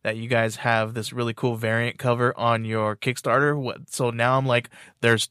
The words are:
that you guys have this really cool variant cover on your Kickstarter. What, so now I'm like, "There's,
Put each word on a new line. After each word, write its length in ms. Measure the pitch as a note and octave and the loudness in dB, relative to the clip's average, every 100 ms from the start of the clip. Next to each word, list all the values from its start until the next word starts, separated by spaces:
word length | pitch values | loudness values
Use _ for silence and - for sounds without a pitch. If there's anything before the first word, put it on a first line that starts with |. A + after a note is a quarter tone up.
that 140 | G#2+ A2+ | -6 -6
you 100 | A#2 | 0
guys 300 | A#2+ A2+ A2 | 0 0 0
have 380 | B2 A2+ A2 | 0 2 0
this 180 | A#2 G#2+ | -4 -6
really 220 | A#2+ A#2 | -4 -4
cool 200 | A2+ B2+ | -2 -2
variant 440 | A#2 A2+ A2+ A#2+ - | 0 -2 0 -2 -2
cover 380 | B2 A#2+ B2 - | 0 2 0 0
on 280 | A#2 A2+ | 0 0
your 320 | A2+ A2 G#2+ G#2 | 0 -2 -2 -2
Kickstarter. 600 | B2+ B2 B2+ B2 D3 D3 | -4 -4 0 2 2 0
What, 340 | B2 - - | -4 -8 -10
so 200 | - B2 | -2 -2
now 280 | A#2 A#2+ C3 | 2 2 2
I'm 80 | C3+ | 2
like, 240 | A#2+ - - - _ | 0 0 -10 -20 _
"There's, 260 | A#2 A2+ - | 2 4 0